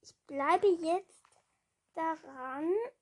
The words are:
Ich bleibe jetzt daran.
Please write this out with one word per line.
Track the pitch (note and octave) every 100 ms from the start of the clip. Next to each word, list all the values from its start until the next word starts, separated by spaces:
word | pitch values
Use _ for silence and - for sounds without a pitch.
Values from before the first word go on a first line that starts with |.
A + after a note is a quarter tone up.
Ich | - _ -
bleibe | C#4+ C#4+ F4+ G#4
jetzt | E4+ D#4+ F4+ G4 _ _ _ _ _ _ _ _
daran. | - D#4+ D#4 - C4+ C4 C4 D#4+ G4+ B4 _